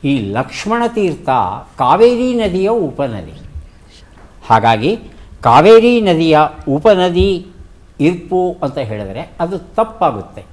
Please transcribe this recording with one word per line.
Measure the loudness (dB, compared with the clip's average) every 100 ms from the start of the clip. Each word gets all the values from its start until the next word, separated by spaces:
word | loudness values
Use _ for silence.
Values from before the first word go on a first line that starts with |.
ಈ | -2 -2 -2
ಲಕ್ಷ್ಮಣ | -6 -6 -8 -4 -2 -2
ತೀರ್ಥ | -2 -4 -4 -2 -2 -2 -6 -14 -4
ಕಾವೇರಿ | 0 4 4 2 -2
ನದಿಯ | -2 -2 -2 -2
ಉಪನದಿ. | -2 -4 -4 -8 -8 -14 -18 -18 -18 -18 -20 -20 -20 -20 -20 -20 -20 0
ಹಾಗಾಗಿ | 2 2 0 0 -4 -10 -20 -20 -4
ಕಾವೇರಿ | 4 6 8 8 6 2
ನದಿಯ | 2 2 4 4 2 -2 -6
ಉಪನದಿ | 0 2 2 2 0 0 -2 -8 -20 -20 -20 -20 -2
ಇರ್ಪು | -2 -2 -4 -2 -2 -4
ಅಂತ | -8 -6
ಹೇಳಿದ್ರೆ | -8 -8 -10 -12 -14 -8
ಅದು | -6 -6
ತಪ್ಪಾಗುತ್ತೆ. | -8 -4 -4 -2 -4 -4 -12 -18 -20